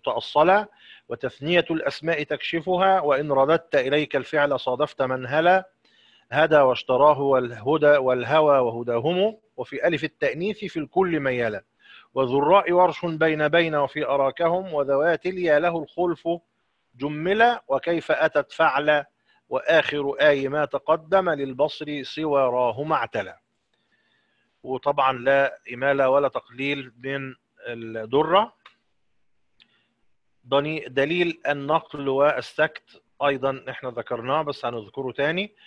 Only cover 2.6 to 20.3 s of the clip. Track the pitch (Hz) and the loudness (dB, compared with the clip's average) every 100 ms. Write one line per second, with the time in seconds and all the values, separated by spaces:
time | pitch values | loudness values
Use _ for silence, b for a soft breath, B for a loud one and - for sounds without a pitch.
2.6 | 160 180 190 190 147 135 147 135 139 160 | -2 0 2 2 2 0 0 2 4 2
3.6 | - 139 131 147 147 143 123 156 143 135 | 2 0 2 0 0 -4 -2 0 0 0
4.6 | - 127 147 - 131 127 127 147 170 190 | -2 -2 -2 -2 -4 -4 -4 0 4 4
5.6 | 185 _ _ b b b b 131 160 156 | 2 _ _ b b b b 0 4 6
6.6 | 131 120 - 127 147 143 139 131 123 113 | 6 2 0 4 6 4 4 2 0 -6
7.6 | 113 156 147 147 131 127 120 156 151 139 | -2 2 6 4 4 0 2 2 4 4
8.6 | 123 117 120 120 139 180 208 220 _ - | 2 -2 -2 -2 0 0 -2 -4 _ -12
9.6 | - 135 170 156 156 - 143 143 190 208 | -10 -2 0 0 -4 -4 -4 -2 -6 -6
10.6 | 196 170 151 180 185 160 139 123 117 101 | -8 -8 -6 -2 0 0 -2 -2 -2 -4
11.6 | - _ B B B - 131 139 147 196 | -12 _ B B B -4 0 2 4 4
12.6 | 185 175 180 - 175 160 160 156 151 170 | 4 4 2 2 -6 0 0 2 2 2
13.6 | 165 151 139 156 131 139 135 - 170 180 | 0 0 -2 -4 -2 0 0 0 0 -2
14.6 | 190 151 139 139 160 160 180 185 175 147 | -4 -4 0 2 2 0 -2 -4 2 2
15.6 | 175 170 147 - 175 165 170 170 _ _ | 2 -2 -6 -4 -2 -2 -4 -6 _ _
16.6 | _ _ _ 120 143 151 165 208 240 240 | _ _ _ -10 -8 -4 -2 2 2 2
17.6 | - - - 170 - 156 156 151 139 - | -2 -4 0 -4 0 0 0 0 -2 0
18.6 | 160 135 151 151 143 _ _ _ - 127 | 2 2 2 0 0 _ _ _ -8 -6
19.6 | - 160 - 147 139 139 151 | 2 2 2 -2 -4 2 2